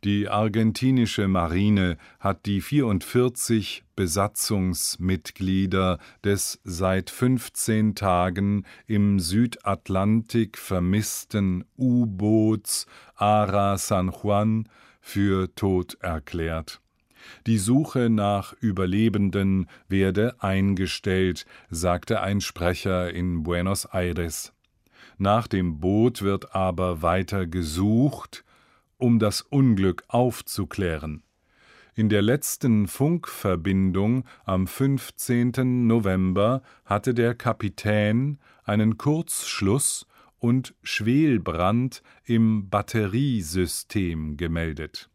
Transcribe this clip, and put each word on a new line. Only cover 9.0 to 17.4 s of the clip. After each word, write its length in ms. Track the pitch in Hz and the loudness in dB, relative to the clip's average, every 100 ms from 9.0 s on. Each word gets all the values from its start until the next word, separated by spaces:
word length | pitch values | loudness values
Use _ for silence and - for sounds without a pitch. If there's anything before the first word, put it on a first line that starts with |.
| 104 98 | 4 2
Südatlantik 1400 | 82 98 120 - - 95 - 95 101 113 113 117 107 - | 2 0 0 -2 -6 -6 -2 0 2 0 0 -2 -2 -4
vermissten 1040 | - 95 87 101 110 - - 107 98 90 - - | -4 -2 2 0 0 -8 -6 -2 0 -2 -8 -4
U-Boots 1080 | 127 123 117 95 104 110 107 107 - - - - - - | 0 2 0 0 2 4 4 0 -4 -8 -8 -18 -20 -2
Ara 640 | 101 107 101 98 101 98 | 2 2 2 0 0 -2
San 340 | - 95 92 | 0 0 0
Juan 560 | 87 104 101 107 110 110 _ - _ | -4 -2 0 2 0 -4 _ -20 _
für 560 | - - 101 95 92 - | -10 -2 0 2 -2 -2
tot 420 | 98 92 87 - | 0 0 -2 -8
erklärt. 800 | 92 80 - 87 82 82 80 - _ _ _ _ - - | -8 -8 -8 -6 -4 -6 -8 -18 _ _ _ _ -20 -12